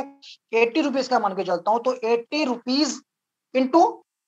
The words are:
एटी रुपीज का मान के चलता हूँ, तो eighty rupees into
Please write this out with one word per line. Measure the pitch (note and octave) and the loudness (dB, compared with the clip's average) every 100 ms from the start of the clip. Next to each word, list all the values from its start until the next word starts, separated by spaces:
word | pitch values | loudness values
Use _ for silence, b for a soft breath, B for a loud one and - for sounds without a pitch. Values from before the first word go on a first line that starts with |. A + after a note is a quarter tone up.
| C#4 - B B _ A3+ | -2 -10 B B _ 0
एटी | A#3 D#4+ | 2 0
रुपीज | C#4+ C4+ B3 | 0 -2 0
का | A#3+ | 0
मान | G3+ | 0
के | F#3 | -4
चलता | F3+ F3 G#3 | -4 -2 0
हूँ, | A#3 | 0
तो | B3+ | 0
eighty | B3+ A3+ A#3 - D4 | -4 -2 -2 -2 -4
rupees | C4 A#3+ B3+ C#4 C#4+ - - _ _ _ _ | -2 -4 -2 0 -2 -4 -16 _ _ _ _
into | B3+ C4 E4 A4 - _ _ | -2 4 4 4 0 _ _